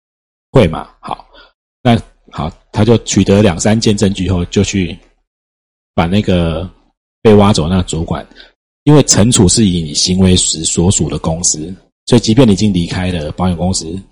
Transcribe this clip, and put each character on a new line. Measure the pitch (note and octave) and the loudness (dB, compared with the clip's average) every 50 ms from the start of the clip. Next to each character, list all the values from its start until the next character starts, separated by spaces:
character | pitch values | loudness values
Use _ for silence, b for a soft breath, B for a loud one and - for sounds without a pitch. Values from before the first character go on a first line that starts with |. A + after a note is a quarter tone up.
| _ _ _ _ _ _ _ _ _ _ - | _ _ _ _ _ _ _ _ _ _ 2
会 | C3+ A2 E2 | 2 2 2
嘛？ | D#2 C#2+ - - _ _ | 0 -4 -10 -12 _ _
好， | - - - - - _ b b b b b b _ _ _ _ - | -14 -14 -12 -14 -14 _ b b b b b b _ _ _ _ 0
那 | A#2+ A#2+ G#2+ - - _ _ _ _ | 0 0 0 -2 -6 _ _ _ _
好， | - - C#2+ D#2 - _ _ _ | -12 -10 -10 -10 -12 _ _ _
他 | - - G#2 | -4 0 2
就 | A2+ A#2 G#2+ | 2 2 2
取 | - - - G#2 F#2+ | 0 -2 0 0 2
得 | - G2 G2+ A2 | 4 4 4 4
两 | G#2 E2+ E2+ | 2 0 0
三 | - A2+ A2+ A2+ | -2 -2 0 0
件 | A2 A2+ G#2 | 0 0 0
证 | G2+ G#2+ F#2+ G2 | 0 0 -2 -2
据 | F#2+ F#2 F2+ | -2 -4 -4
后， | F#2+ F2 F2 | -2 -4 -4
就 | - - G#2+ G2 | -4 -2 -2 -2
去 | - - G2+ F#2 E2 E2 - _ _ _ _ _ _ _ _ _ _ _ _ _ _ _ _ _ _ - | 0 -2 -4 -4 -4 -6 -12 _ _ _ _ _ _ _ _ _ _ _ _ _ _ _ _ _ _ -2
把 | - E2+ | -2 -2
那 | E2+ F#2 G#2 G#2 | 0 0 0 0
个 | - F#2+ F2 E2+ E2 D#2+ D#2 F2+ F#2 - _ _ _ _ _ _ _ _ _ | 0 0 0 0 -2 -4 -6 -8 -10 -14 _ _ _ _ _ _ _ _ _
被 | - A#2 G#2+ | 2 4 6
挖 | G#2 G2+ G2+ G#2+ | 6 6 4 2
走 | - D2+ | 0 0
的 | D#2 | -2
那 | F#2 | -2
个 | F#2 F2+ | -2 -2
主 | - - D#2+ E2 | -4 -6 -8 -6
管， | - - C#2 - - B B B B B B _ _ _ _ - | -6 -8 -8 -10 -14 B B B B B B _ _ _ _ 2
因 | D3 D3 | 4 4
为 | D3 B2+ | 4 4
惩 | - - - G2 A#2+ A#2+ | 2 2 0 2 2 2
处 | - G#2+ F2 | 4 2 2
是 | - A#2 A2+ | 2 2 2
以 | G2 F2 F2 D#2+ | 0 0 -2 -4
你 | D2+ D2 | -6 -6
行 | - - - F#2 F#2 | -4 -4 -2 0 2
为 | F#2+ F#2 F#2 | 2 4 2
时 | F2+ - - - - D#2+ | 2 0 -2 -4 -6 -6
所 | E2 - - E2+ F2+ G2+ | -4 -2 0 0 0 0
属 | - F2 D2 | 0 -2 -4
的 | C#2+ D2 | -6 -6
公 | - E2 E2 E2+ F2+ | -6 -6 -6 -4 -4
司， | - - D#2 D#2 F2 F#2+ - _ _ _ _ _ | -4 -4 -6 -8 -12 -14 -18 _ _ _ _ _
所 | - B2 | 0 0
以 | A#2 | 2
即 | G#2 A2 A2 | 2 2 4
便 | A#2 C#3 | 4 4
你 | A2+ G2 | 4 4
已 | |
经 | F2 G#2+ G#2+ G2 | 2 0 0 0
离 | F2 E2+ | 0 -2
开 | E2 - - F#2 F#2 | -4 -4 -6 -6 -6
了 | F2+ E2+ D2+ D2+ D#2+ | -6 -6 -8 -8 -6
保 | - F2+ F#2 | -4 -4 -4
险 | F2+ | -2
公 | D#2+ F2 F2+ F#2 | -2 -2 -4 -4
司， | - D#2+ D#2+ E2+ F#2+ G2 - | -4 -6 -10 -12 -12 -14 -12